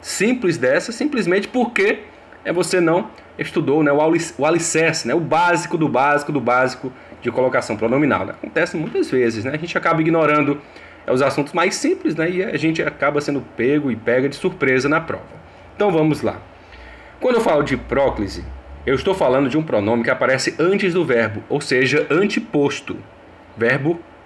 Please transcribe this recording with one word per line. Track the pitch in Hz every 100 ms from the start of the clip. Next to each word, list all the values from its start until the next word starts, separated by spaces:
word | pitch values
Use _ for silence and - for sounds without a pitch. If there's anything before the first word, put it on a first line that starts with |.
simples | - - 202 254 190 127
dessa, | 127 151 185
simplesmente | 226 294 269 170 190 208
porque | 262 233 214 196 - - - - -
é | -
você | 170 170 185
não | 165 175 220 - - -
estudou, | - 180 139 147
né, | 147
o | 143
alic-, | 156 170 165 -
o | 147
alicerce, | 170 160 160 165 156 117
né, | 160
o |
básico | 160 156 175 170 - 165
do | 151
básico | 120 139 147 147
do | 147
básico | 117 123 127 - 131 - - -
de | 120
colocação | 127 127 131 - 104
pronominal, | 113 135 147 95 -
né? |
Acontece | - - 156 175 170
muitas | 185 392 330
vezes, | 127 117 110 120
né? |
A | 151
gente | 170 175
acaba | 170 160
ignorando, | 160 165 151 151 143 143 - - - - -
é, |
os | 127
assuntos | 135 135 143
mais | 254 254 -
simples, | 302 370 - 160
né? | 165
E | 180
a | 196 147
gente | 160 165
acaba | 151 - 139 147
sendo | 143 143 - -
pego | 120 147 139
e | 107
pega | 117 123 135
de | -
surpresa | 185 180 135 131 139
na | 160
prova. | 160 - - - - - - -
Então | 208
vamos | 160 156 147
lá. | 107 - - - - - - - - -
Quando | 254 233
eu |
falo | 226 151
de | 147 127
próclise, | - 123 139 - 98 92 - - - - -
eu | 135
estou | -
falando | 185 147 131 139
de | 147
um |
pronome | 160 117 101 117
que | 117
aparece | - 127 131 - -
antes | 170 196 196
do | 175 151
verbo, | 120 107 107 -
ou | 143
seja, | - 127 131 147 -
anteposto. | 151 208 226 - 147 143 - - - - - - - - -
Verbo | 113 139 143 170 - -